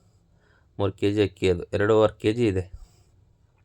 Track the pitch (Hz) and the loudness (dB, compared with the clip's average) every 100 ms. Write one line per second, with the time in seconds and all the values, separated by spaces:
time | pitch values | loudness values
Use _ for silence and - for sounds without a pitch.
0 | _ _ _ _ _ _ _ - 101 - | _ _ _ _ _ _ _ -6 -6 -2
1 | 101 104 98 - 95 87 - 98 101 110 | -2 0 0 0 -2 -2 -4 -2 2 4
2 | 107 - 104 113 113 95 90 - - _ | 2 0 -4 -2 -2 -2 -6 -12 -20 _
3 | _ _ _ _ _ _ | _ _ _ _ _ _